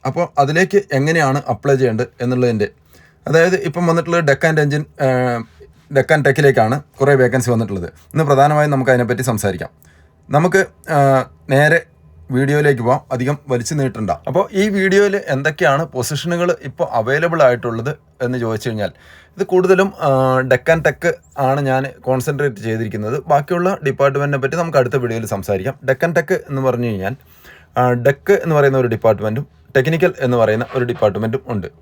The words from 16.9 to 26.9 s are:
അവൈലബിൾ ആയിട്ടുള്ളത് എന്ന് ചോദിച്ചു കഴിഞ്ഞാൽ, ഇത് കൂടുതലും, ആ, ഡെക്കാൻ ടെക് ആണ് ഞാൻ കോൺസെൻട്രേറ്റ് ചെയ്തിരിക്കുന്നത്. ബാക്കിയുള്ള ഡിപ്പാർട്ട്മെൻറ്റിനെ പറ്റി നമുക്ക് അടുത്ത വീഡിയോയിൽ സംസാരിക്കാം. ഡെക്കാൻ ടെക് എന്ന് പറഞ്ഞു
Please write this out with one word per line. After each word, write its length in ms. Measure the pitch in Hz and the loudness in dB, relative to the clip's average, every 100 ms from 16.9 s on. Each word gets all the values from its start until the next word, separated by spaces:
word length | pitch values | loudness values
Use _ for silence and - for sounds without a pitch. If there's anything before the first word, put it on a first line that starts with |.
| 120 | -2
അവൈലബിൾ 400 | 110 143 170 170 127 | -2 0 0 4 4
ആയിട്ടുള്ളത് 460 | 123 120 113 123 - _ _ 123 | 2 -2 -6 -6 -8 _ _ -6
എന്ന് 120 | 127 | -4
ചോദിച്ചു 260 | 113 110 127 | -4 -4 -6
കഴിഞ്ഞാൽ, 220 | 107 98 - - - _ - | -4 -6 -8 -20 -20 _ -8
ഇത് 80 | 190 | 0
കൂടുതലും, 380 | 185 180 185 196 - 156 | 2 4 4 4 0 0
ആ, 20 | 135 131 131 127 | 2 2 2 2
ഡെക്കാൻ 280 | 127 - 165 156 | 0 2 2 2
ടെക് 200 | 147 175 165 _ - 131 | -2 -4 -4 _ -4 -2
ആണ് 160 | 139 139 | 0 0
ഞാൻ 140 | 131 135 - - | -2 -2 -8 -4
കോൺസെൻട്രേറ്റ് 520 | 131 123 143 143 104 113 | -2 -2 -2 -4 -4 -6
ചെയ്തിരിക്കുന്നത്. 500 | 110 113 104 107 143 147 | -4 -4 -6 -6 -6 0
ബാക്കിയുള്ള 400 | 147 147 175 180 196 147 | 0 0 -2 -2 -2 -4
ഡിപ്പാർട്ട്മെൻറ്റിനെ 520 | 131 139 139 143 143 | 0 0 0 -2 -2
പറ്റി 140 | 131 131 | -4 -4
നമുക്ക് 180 | 165 147 | 0 0
അടുത്ത 160 | 123 139 | 2 -2
വീഡിയോയിൽ 240 | 120 113 110 | -2 -6 -6
സംസാരിക്കാം. 420 | 101 95 98 95 139 131 | -6 -4 -4 -4 -6 -4
ഡെക്കാൻ 220 | 135 170 165 | -2 0 -2
ടെക് 180 | 160 180 - | -2 -4 -4
എന്ന് 140 | 135 131 | -4 -2
പറഞ്ഞു 220 | 120 120 | -2 -4